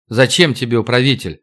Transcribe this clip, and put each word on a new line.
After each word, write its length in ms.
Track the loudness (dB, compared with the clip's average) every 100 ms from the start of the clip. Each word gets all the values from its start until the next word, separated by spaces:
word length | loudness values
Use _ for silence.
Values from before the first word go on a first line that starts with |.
| _
«Зачем 440 | 0 2 2 0
тебе 240 | 0 -2 -2
управитель?» 600 | 0 0 0 -2 -6 -14